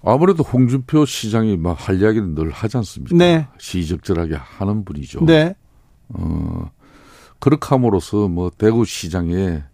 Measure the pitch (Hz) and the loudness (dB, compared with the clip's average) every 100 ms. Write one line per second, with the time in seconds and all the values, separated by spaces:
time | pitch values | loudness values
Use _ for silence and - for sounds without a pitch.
0 | 95 127 175 170 143 127 127 131 127 160 | 2 4 4 2 2 2 2 2 0 2
1 | 147 - 110 113 110 95 85 82 - 95 | 2 -2 -2 0 0 0 -2 -4 -2 2
2 | 104 110 98 76 80 76 110 127 104 - | 2 2 -2 -2 -4 -4 -4 -4 -6 -10
3 | 65 170 175 165 147 _ - 90 80 85 | 0 4 6 4 0 _ -8 -6 -4 -6
4 | - 85 82 78 - - 98 107 92 73 | -2 -2 -2 -6 -8 -8 -4 -4 -6 -10
5 | 67 - 160 160 160 196 _ _ _ _ | -10 -2 4 4 4 -4 _ _ _ _
6 | _ - 85 80 80 80 80 _ _ _ | _ -8 -6 -4 -4 -8 -10 _ _ _
7 | _ - - _ - 147 - 135 120 98 | _ -20 -20 _ 0 0 0 0 2 0
8 | - 104 104 85 90 - 107 113 110 - | 0 -2 0 0 -4 0 2 2 0 -4
9 | 90 92 85 87 95 80 69 | -6 -4 -2 -2 -2 -4 -8